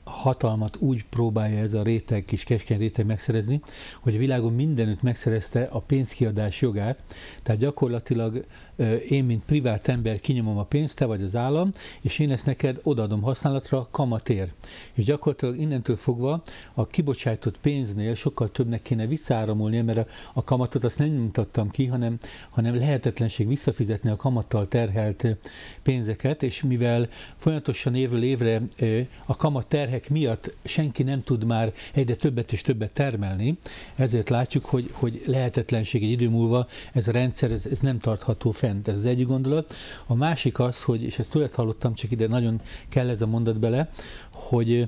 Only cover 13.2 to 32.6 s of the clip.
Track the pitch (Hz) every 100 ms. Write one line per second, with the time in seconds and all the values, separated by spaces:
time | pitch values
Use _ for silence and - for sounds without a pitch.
13.2 | 107 131 147 135 - 135 120 - 135 113
14.2 | - 107 92 - - - - - 107 143
15.2 | - 139 127 127 156 135 113 117 - 120
16.2 | 127 160 - - - - 110 - 147 120
17.2 | 131 113 117 - 147 143 117 101 107 117
18.2 | 143 - 110 - 117 113 - 117 113 151
19.2 | - 117 110 107 107 117 117 113 113 -
20.2 | - - - 127 123 127 117 - 147 147
21.2 | 113 98 104 - 104 - 131 123 117 117
22.2 | - - - - 113 120 139 139 120 -
23.2 | 117 - 107 139 - - 107 107 117 107
24.2 | 135 123 - 107 98 123 117 98 107 98
25.2 | 117 107 - - - - - 127 110 107
26.2 | 135 151 131 - 135 123 120 120 120 -
27.2 | - - 160 156 - 120 135 123 131 120
28.2 | 120 135 117 110 113 - 113 110 127 -
29.2 | - 131 156 139 117 147 135 123 - 151
30.2 | 139 110 - - - - 151 - 131 135
31.2 | - 123 113 113 113 - - 143 123 120
32.2 | 151 120 113 107